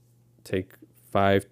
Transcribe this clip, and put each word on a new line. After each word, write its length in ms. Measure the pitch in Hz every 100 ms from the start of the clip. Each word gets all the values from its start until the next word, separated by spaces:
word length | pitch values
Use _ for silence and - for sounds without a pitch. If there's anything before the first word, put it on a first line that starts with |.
| _ _ _ _
Take 300 | - 95 92 - - _ _
five, 360 | 101 98 98 -